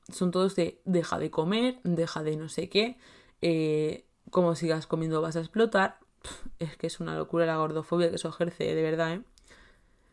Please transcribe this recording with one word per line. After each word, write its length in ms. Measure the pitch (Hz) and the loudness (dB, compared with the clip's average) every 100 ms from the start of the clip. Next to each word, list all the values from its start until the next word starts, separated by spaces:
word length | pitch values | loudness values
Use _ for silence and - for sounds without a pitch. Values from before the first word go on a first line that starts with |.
| - | -16
son 220 | - 180 | -2 0
todos 260 | 185 190 190 | 2 2 2
de, 240 | 170 - | -2 -2
"Deja 340 | - 180 160 170 | 0 0 2 -2
de 120 | 156 | -2
comer, 480 | - 160 220 254 254 | 0 0 2 0 0
deja 380 | 180 165 165 165 | 0 0 0 -2
de 140 | 156 156 | -4 -4
no 120 | 156 | -6
sé 200 | - 175 | -6 0
qué, 280 | 202 226 - - - - _ | 0 0 -4 -20 -20 -20 _
eh, 640 | 170 160 156 151 156 - - _ - | 0 2 2 2 0 -4 -12 _ -2
como 240 | - 175 | 2 2
sigas 320 | 165 170 160 - | 2 0 -2 -2
comiendo 340 | 160 160 160 | -2 0 0
vas 160 | 160 165 | 0 -2
a 40 | |
explotar". 580 | 165 220 226 202 196 - _ _ | -2 2 4 4 2 -4 _ _
Pf, 260 | - - - - | -16 -12 -12 -6
es 180 | 160 - | -8 -6
que 100 | 165 | -8
es 140 | - | -6
una 160 | 165 156 | -6 -4
locura 300 | 156 165 165 | -2 2 2
la 100 | 160 | 2
gordofobia 520 | 156 156 156 170 170 | 0 -2 -2 2 2
que 60 | 165 | 0
eso 120 | 160 | -6
ejerce, 460 | - 175 - 160 | -4 -4 -2 -2
de 80 | 160 | 0
verdad, 320 | 160 160 165 | 0 0 -2
¿eh? 80 | 175 - - - - - _ _ _ _ | -4 -10 -20 -20 -20 -20 _ _ _ _